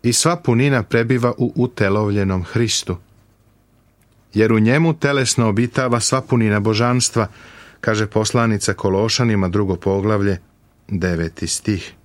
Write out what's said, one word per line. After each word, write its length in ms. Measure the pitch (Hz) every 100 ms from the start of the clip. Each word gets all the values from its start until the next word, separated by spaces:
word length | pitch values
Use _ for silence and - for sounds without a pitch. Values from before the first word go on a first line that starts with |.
I 100 | 120
sva 220 | 120 160 170
punina 480 | - 117 139 135
prebiva 500 | 101 120 117 127 120 -
u 160 | 123 -
utelovljenom 880 | 120 - 101 104 107 101 95 92
Hristu. 540 | 87 110 117 - - 87 _ _ _ _ _ _ _ _ _ _ _ _ _
Jer 200 | 104 110
u 60 | 110
njemu 340 | 110 139 165
telesno 540 | 160 143 139 127 - 113
obitava 520 | 101 120 - 127 120
sva 220 | - 131
punina 380 | 127 123 110 104
božanstva, 680 | 104 107 120 123 120 120 104 - - - - -
kaže 260 | - 107 107
poslanica 680 | 110 107 123 117 104 -
Kološanima, 760 | 98 101 95 110 - 120 104 92
drugo 280 | 95 98 90
poglavlje, 640 | 101 98 101 107 101 92 _ _ _ _ -
deveti 600 | 98 90 85 82 - 95
stih. 460 | - - 98 - -